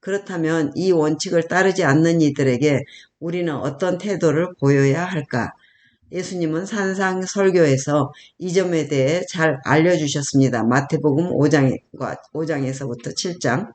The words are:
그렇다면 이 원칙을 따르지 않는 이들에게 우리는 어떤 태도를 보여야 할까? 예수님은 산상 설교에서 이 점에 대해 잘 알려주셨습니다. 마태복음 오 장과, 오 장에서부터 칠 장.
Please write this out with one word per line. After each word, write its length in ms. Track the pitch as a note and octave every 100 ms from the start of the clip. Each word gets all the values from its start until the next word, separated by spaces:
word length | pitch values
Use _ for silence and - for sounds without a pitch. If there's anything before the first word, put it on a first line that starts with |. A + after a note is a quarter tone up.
그렇다면 720 | - G3 G3 F3+ D#3+ E3 D3
이 180 | - F#3
원칙을 520 | F3 D3+ D3+ G3 E3+
따르지 400 | E3 F3 F#3+ F#3
않는 360 | E3 C#3+ E3 E3+
이들에게 600 | D3+ C#3 C3+ B2 D3 C3+ - - - _
우리는 360 | E3 F3 E3+
어떤 420 | C#3 B2+ C#3+ F#3 F3+
태도를 520 | G3+ F#3 E3 D3 F3+ F3+
보여야 440 | C#3 C#3 C#3 C3+ F3+
할까? 460 | F#3 C#3 B2 G#2 - _ _ _ _ _
예수님은 540 | E3+ F3 F#3 E3 D#3 G3
산상 560 | G#3+ F#3+ F#3+ F#3+ F#3
설교에서 920 | F#3 G3+ F#3+ F3+ D#3 C3+ C3+ D3 C3+ - - _
이 140 | F3+
점에 340 | F3+ F3+ E3+ C#3
대해 360 | C#3+ C3 E3+ F#3+
잘 300 | F3+ D#3+ C#3
알려주셨습니다. 1000 | - C#3+ E3 F3 D3+ D3 C#3 C#3 C3+ A#2
마태복음 680 | A2 B2+ C#3 D#3 D3 C#3 F3
오 160 | - C#3+
장과, 680 | D3+ C3+ - _ - B2 - -
오 120 | D3+
장에서부터 680 | D#3+ D3 C3+ C3+ C3+ A#2+ - -
칠 240 | F#3 E3+
장. 320 | C3 A#2+ A3